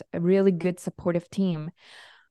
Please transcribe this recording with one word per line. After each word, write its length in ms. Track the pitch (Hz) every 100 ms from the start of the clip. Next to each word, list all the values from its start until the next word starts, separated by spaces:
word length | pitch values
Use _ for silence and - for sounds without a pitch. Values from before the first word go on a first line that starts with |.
| -
a 80 | 175
really 300 | 170 190 196
good 300 | 175 185 180
supportive 500 | - - 180 170 -
team. 400 | - 190 160 156 - - - - - _